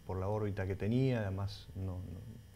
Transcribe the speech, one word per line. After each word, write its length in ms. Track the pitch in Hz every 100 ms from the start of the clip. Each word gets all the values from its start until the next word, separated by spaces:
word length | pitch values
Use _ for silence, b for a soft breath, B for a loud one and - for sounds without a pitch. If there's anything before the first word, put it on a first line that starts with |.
| -
por 120 | 92
la 120 | 95
órbita 360 | 107 104 95 95
que 120 | 95
tenía, 440 | 98 123 131 120
además 460 | 101 98 98 - - 95
no, 220 | 95 92
no, 240 | 90 90 113 110 -